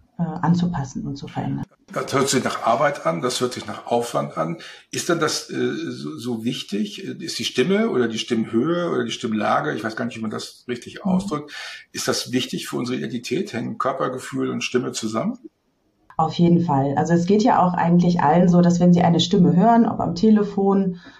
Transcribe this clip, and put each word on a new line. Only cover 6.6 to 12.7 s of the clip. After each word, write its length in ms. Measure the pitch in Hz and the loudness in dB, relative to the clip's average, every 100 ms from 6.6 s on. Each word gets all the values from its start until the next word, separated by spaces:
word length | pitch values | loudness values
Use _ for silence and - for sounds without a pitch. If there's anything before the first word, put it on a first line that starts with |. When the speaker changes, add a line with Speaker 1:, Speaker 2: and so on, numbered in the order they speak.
| - 202 214 - | -6 -4 -4 -8
Speaker 2:
Ist 380 | 135 - - - | -12 -10 -10 -6
die 40 | |
Stimme 460 | 113 - 170 202 226 | -4 0 0 2 0
oder 160 | 127 117 | 0 0
die 120 | 110 | -2
Stimmhöhe 720 | - 113 107 113 151 175 170 | -2 -2 0 0 0 0 -2
oder 120 | 127 | -2
die 60 | 117 | -4
Stimmlage, 640 | - 117 107 110 131 151 | -6 -4 -2 0 0 -2
ich 80 | 131 | -4
weiß 140 | 110 - | -6 -6
gar 80 | |
nicht, 120 | 120 113 | -8 -6
wie 60 | |
man 80 | 110 | -8
das 340 | 117 - - - | -8 -12 -16 -10
richtig 360 | 120 - - | -10 -10 -8
Speaker 1:
Mhm. 60 | 196 | -2
Speaker 2:
ausdrückt, 400 | 185 - 143 - - - - - | 0 0 -6 -8 -14 -14 -16 -14
ist 160 | - - | -6 -4
das 240 | 117 - | -4 -2
wichtig 380 | 127 - 180 | -4 -4 -6
für 80 | - | -6